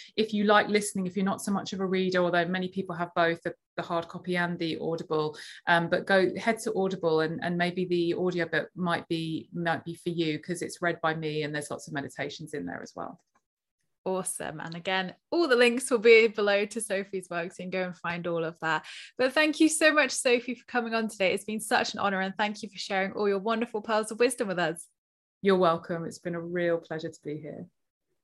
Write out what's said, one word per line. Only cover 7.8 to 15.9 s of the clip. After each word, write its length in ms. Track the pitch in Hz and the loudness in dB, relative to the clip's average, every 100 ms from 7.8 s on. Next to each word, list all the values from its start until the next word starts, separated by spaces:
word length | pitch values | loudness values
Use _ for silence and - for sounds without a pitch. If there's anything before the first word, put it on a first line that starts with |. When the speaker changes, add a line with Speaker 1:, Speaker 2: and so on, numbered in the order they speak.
| 180 | -2
Speaker 1:
the 280 | 175 170 170 | 0 0 0
audiobook 540 | 180 175 165 160 139 165 | -2 -2 -2 -2 -4 -4
might 320 | 180 170 - | -2 -2 -2
be, 420 | 165 160 160 - | -4 -4 -6 -8
might 300 | 175 170 160 | -6 -2 -2
be 120 | 165 170 | -6 -8
for 140 | 175 | -6
you 300 | 170 160 151 | -2 -2 -2
'cause 220 | 185 170 | -6 -6
it's 200 | - - | -6 -4
read 180 | 170 165 | -4 -2
by 120 | 160 | -2
me 300 | 160 156 151 | -2 -4 -4
and 100 | 147 | -4
there's 180 | 147 147 | -6 -6
lots 160 | - - | -10 -8
of 60 | |
meditations 600 | 147 139 - 143 - 151 | -8 -6 -8 -8 -8 -10
in 120 | 147 87 | -10 -8
there 160 | - | -10
as 120 | - - | -12 -12
well. 240 | - - _ _ _ _ _ _ _ _ | -12 -14 _ _ _ _ _ _ _ _
Speaker 2:
Awesome. 560 | 190 185 185 - - 156 | -6 -4 -4 -6 -8 -8
And 140 | 165 | -10
again, 400 | 170 190 190 180 - - | -8 -2 -2 -2 -8 -2
all 180 | 339 330 | 0 4
the 80 | 240 | 6
links 360 | 240 240 - | 6 4 0